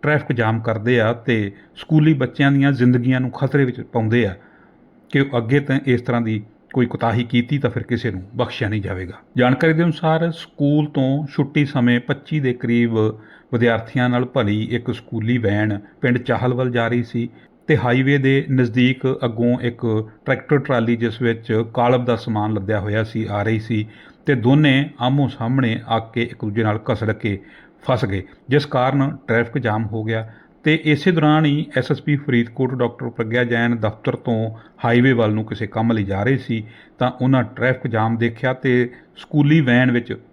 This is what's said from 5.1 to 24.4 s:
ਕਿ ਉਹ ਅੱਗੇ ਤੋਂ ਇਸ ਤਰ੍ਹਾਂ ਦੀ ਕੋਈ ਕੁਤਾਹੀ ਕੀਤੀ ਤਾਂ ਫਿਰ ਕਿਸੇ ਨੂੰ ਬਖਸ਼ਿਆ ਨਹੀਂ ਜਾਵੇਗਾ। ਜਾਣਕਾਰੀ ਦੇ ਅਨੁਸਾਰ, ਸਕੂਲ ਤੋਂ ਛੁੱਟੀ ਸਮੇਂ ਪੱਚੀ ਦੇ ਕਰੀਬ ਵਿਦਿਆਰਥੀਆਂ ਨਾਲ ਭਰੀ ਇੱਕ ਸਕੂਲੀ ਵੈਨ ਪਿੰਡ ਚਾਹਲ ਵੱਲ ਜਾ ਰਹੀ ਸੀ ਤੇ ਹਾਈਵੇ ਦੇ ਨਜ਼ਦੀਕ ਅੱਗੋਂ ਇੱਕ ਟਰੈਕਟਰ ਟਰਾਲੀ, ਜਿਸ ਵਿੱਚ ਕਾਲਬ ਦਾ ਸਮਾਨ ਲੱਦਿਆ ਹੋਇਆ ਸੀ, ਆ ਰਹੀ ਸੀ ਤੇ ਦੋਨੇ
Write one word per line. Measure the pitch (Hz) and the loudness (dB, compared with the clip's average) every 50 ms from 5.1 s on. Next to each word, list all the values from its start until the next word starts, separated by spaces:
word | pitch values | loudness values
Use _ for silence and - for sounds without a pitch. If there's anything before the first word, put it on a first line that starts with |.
ਕਿ | - 143 | 0 0
ਉਹ | 139 139 139 120 | 0 0 0 -4
ਅੱਗੇ | 117 110 135 143 | -2 2 0 0
ਤੋਂ | 143 143 131 139 - | 0 0 -2 -2 0
ਇਸ | 139 123 117 120 | 0 0 0 0
ਤਰ੍ਹਾਂ | - 120 120 | -2 -2 -2
ਦੀ | 117 110 110 107 107 - _ _ _ _ - | -2 -2 -4 -4 -6 -10 _ _ _ _ 0
ਕੋਈ | 131 123 | 0 0
ਕੁਤਾਹੀ | 120 - - - 113 107 117 120 | 0 0 -2 -2 0 0 0 -2
ਕੀਤੀ | 117 - 120 117 - 147 139 | 0 0 0 0 0 -2 -2
ਤਾਂ | - 120 | -2 -2
ਫਿਰ | 107 120 107 | -2 -4 -4
ਕਿਸੇ | - 120 113 - 120 | -4 -4 -4 -2 -4
ਨੂੰ | 101 92 92 101 - | -6 -6 -10 -12 -6
ਬਖਸ਼ਿਆ | 117 120 113 - - 120 104 | -4 -4 -4 -4 -6 -4 -2
ਨਹੀਂ | 107 107 98 | -2 -4 -4
ਜਾਵੇਗਾ। | 92 95 92 92 87 - - - _ _ | -6 -8 -8 -8 -12 -14 -18 -20 _ _
ਜਾਣਕਾਰੀ | 127 123 123 131 - - 165 160 | 2 2 2 2 2 2 2 2
ਦੇ | 156 170 | 2 2
ਅਨੁਸਾਰ, | 175 160 - - 160 160 160 170 170 160 | 0 0 0 0 0 0 0 0 -2 -4
ਸਕੂਲ | - - - _ - 147 143 143 151 151 | -6 -14 -20 _ -2 0 2 2 2 0
ਤੋਂ | 147 147 143 135 131 135 143 156 | 0 0 -2 0 0 0 -2 -4
ਛੁੱਟੀ | 139 - - 143 139 - 156 147 | -6 -2 -4 -4 0 2 0 0
ਸਮੇਂ | 139 - 139 120 123 120 120 | 0 0 0 2 2 2 2
ਪੱਚੀ | 120 - 143 139 - - 160 151 | 0 -2 -6 -6 -6 -4 -4 -2
ਦੇ | 139 127 123 | 0 0 -2
ਕਰੀਬ | 123 - 123 117 117 120 117 113 110 107 110 107 110 - - - - _ _ - | -2 -2 0 2 2 2 2 2 2 0 0 -2 -4 -14 -20 -20 -20 _ _ -2
ਵਿਦਿਆਰਥੀਆਂ | 117 117 120 113 110 113 - - 135 123 123 | 2 2 2 2 0 -2 -4 -2 0 0 2
ਨਾਲ | 123 123 123 | 2 0 -2
ਭਰੀ | 123 - 131 117 101 104 107 110 - | -2 -2 -2 0 0 0 -2 -2 -2
ਇੱਕ | 120 117 117 - 117 | -4 -4 -4 -4 -8
ਸਕੂਲੀ | - - - - 113 107 113 123 123 | -8 -8 -8 -8 -6 -2 0 0 0
ਵੈਨ | 110 107 104 104 107 107 104 101 - - _ _ | 0 0 0 0 0 0 -2 -4 -8 -14 _ _
ਪਿੰਡ | - 127 120 120 | 0 0 0 0
ਚਾਹਲ | 120 - 123 113 120 127 127 | 0 -2 -2 0 0 -2 0
ਵੱਲ | 120 131 127 | 0 -2 -2
ਜਾ | 120 120 117 113 | 0 0 0 0
ਰਹੀ | 117 123 117 | 0 -2 -4
ਸੀ | - - 120 113 120 - - - _ _ _ _ - | -2 -4 -6 -6 -6 -8 -16 -20 _ _ _ _ 0
ਤੇ | 156 | 0
ਹਾਈਵੇ | 120 98 123 120 131 131 135 143 143 | 2 2 2 2 2 2 2 2 2
ਦੇ | 131 135 135 139 139 - | 4 4 2 2 2 0
ਨਜ਼ਦੀਕ | 135 131 127 120 107 127 123 127 131 - - 131 131 - - | 2 2 2 2 2 2 2 2 2 0 -2 -2 -2 0 -2
ਅੱਗੋਂ | 120 110 107 120 120 123 123 | -4 -2 0 0 0 0 0
ਇੱਕ | 120 120 117 117 - 117 107 107 107 110 - - _ | -2 -4 -6 -2 -4 -2 -2 -2 -4 -6 -12 -14 _
ਟਰੈਕਟਰ | - 135 131 - - 156 143 | -2 -2 -2 0 0 0 0
ਟਰਾਲੀ, | - - 135 120 113 113 120 | 2 0 0 0 2 2 0
ਜਿਸ | 113 113 117 107 - 127 | 0 0 -4 -2 0 0
ਵਿੱਚ | 117 117 113 113 - 117 107 113 110 - | 0 0 -2 -4 -2 -2 -2 -2 -2 -2
ਕਾਲਬ | - 120 120 127 123 120 | 0 2 2 2 2 2
ਦਾ | 120 117 | 0 -2
ਸਮਾਨ | 110 - - 113 107 104 107 110 | -2 -2 -4 -2 -2 -2 -2 -2
ਲੱਦਿਆ | 107 98 95 110 104 | -4 -4 -2 -4 -2
ਹੋਇਆ | 95 107 104 107 110 | -2 -2 -2 -2 -2
ਸੀ, | 110 - 110 110 | -2 -4 -6 -6
ਆ | 98 101 104 101 | -4 -4 -2 -2
ਰਹੀ | 110 113 110 | 0 -2 -2
ਸੀ | 110 - 120 107 107 107 - - - - - _ _ | -2 -2 -4 -4 -4 -6 -10 -20 -20 -20 -20 _ _
ਤੇ | - 143 | -2 0
ਦੋਨੇ | 120 | 2